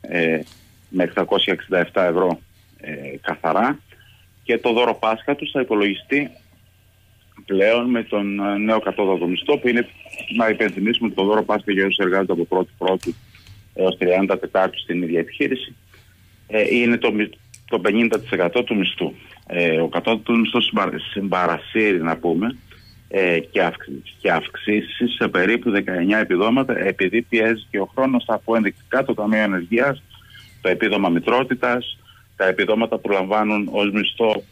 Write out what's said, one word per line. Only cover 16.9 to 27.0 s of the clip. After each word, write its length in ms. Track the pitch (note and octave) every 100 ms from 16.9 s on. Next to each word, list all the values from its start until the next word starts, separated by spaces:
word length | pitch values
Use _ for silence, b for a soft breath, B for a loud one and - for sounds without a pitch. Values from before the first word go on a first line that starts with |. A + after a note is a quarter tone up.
| A#2
το 160 | A#2+
μι-, 180 | G#2+ G#2 - - -
το 140 | - A2
πενήντα 420 | F#2 G#2 A#2 A2
τοις 100 | -
εκατό 320 | F2+ F2 A#2+
του 140 | A#2 G#2+
μισθού. 360 | F2+ - E2 - B B -
Ε, 320 | F2 E2+ D#2+
ο 80 | E2
κατώτατος 500 | E2+ E2+ A2+ G#2+ A#2
μισθός 260 | A2 A#2+
συμπαρα-, 340 | G#2+ A2 F#2+ - -
συμπαρασύρει, 880 | G#2 G2 F#2 F2 E2 - A2 G#2+ F#2
να 140 | E2 D#2+
πούμε, 400 | E2+ E2 A2 C3+ B B B B -
ε, 300 | G2 F#2 E2
και 240 | D#2+ G2+
αυξ-, 520 | F2 - - C#2 - -
και 100 | G2
αυξήσεις 840 | E2 - - - G#2+ - - A#2+ -
σε 100 | A2+
περίπου 420 | F2+ F#2 A#2 B2
δεκαεννιά 480 | G2+ F#2+ F#2 F2 G#2+
επιδόματα, 600 | G#2+ F2 G#2 B2+ B2+ A#2
επειδή 440 | G2 F#2